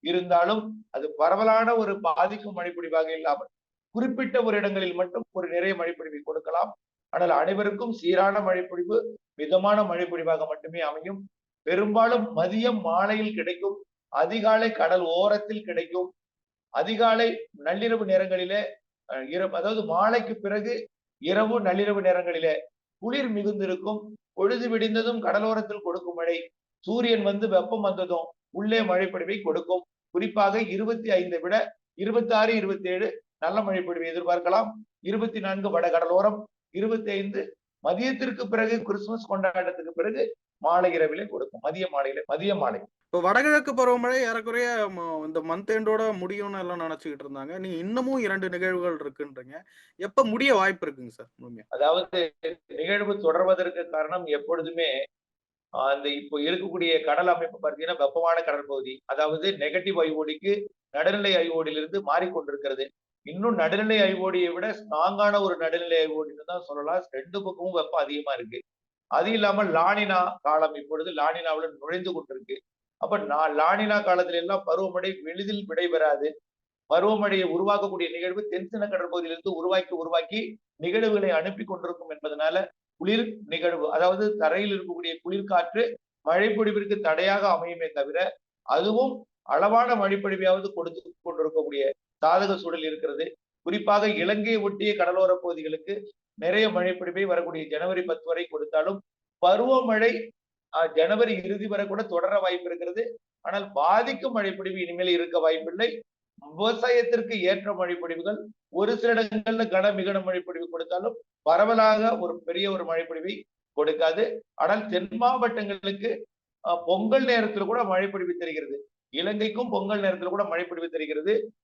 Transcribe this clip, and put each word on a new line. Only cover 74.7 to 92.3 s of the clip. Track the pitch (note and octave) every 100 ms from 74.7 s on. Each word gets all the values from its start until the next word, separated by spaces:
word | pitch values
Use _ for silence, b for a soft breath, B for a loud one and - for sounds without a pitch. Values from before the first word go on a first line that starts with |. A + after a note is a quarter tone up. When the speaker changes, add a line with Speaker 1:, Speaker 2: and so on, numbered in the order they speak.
| E3 F#3+ F3+ F#3 F#3+
Speaker 1:
எளிதில் | D3+ E3+ G3 G#3 G3+
விடைபெறாது. | D#3+ F3 E3 D#3 C#3+ D3 D3+ _ _ _ _ _
பருவமழையை | D#3+ G3 G#3+ G3+ F#3+ F3+
உருவாக்கக்கூடிய | E3 G3 G3+ G3+ G3 E3+
நிகழ்வு | E3+ F#3 F#3 G#3+
தென்சீன | F3+ F#3 G#3+ G#3
கடற்பகுதியிலிருந்து | F#3+ F3 F3 E3+ E3 F#3+
உருவாக்கி, | F3 F3 F#3+ F#3
உருவாக்கி | F3 E3 E3+ E3 G#3+ A3 A3 _ _
நிகழ்வுகளை | E3+ G#3 A3 G#3 G3
அனுப்பி | D#3+ F3 G3
கொண்டிருக்கும் | G3+ F#3 E3 E3+ E3
என்பதனால | D3+ D3+ D3 D#3 F3+ - _ _ _
குளிர் | F3+ A3+ A3+ - -
நிகழ்வு, | E3 E3+ E3+ D3+
அதாவது | D#3+ F3+ F#3 G#3+ G#3
தரையில் | D#3 F3 G#3
இருக்கக்கூடிய | G3 F3+ E3+ E3+ E3
குளிர்காற்று | F3 G3 G3 F3+ E3+ F#3+ A#3 A#3+ _ _
மழை | D3+ F3 G#3+
பொழிவிற்கு | G#3+ G#3+ G#3 G3+ G#3
தடையாக | G3+ D#3+ F#3 G3+ G3+
அமையுமே | E3+ E3+ E3+ D#3+
தவிர | D3+ C#3 D#3 F#3 - _ _
அதுவும் | - C#3 F#3+ A3 C4 - - _
அளவான | - C#3+ G3 A3+ B3
மழைப்பொழிவையாவது | A#3 G3 G3 G3 F#3+ F#3 F#3+ G3
கொடுத்து | F3 E3 E3 - -
கொண்டிருக்கக்கூடிய | F3 E3 D#3 D#3+ D3+ C#3+ C3+ C#3 _ _
சாதக | D#3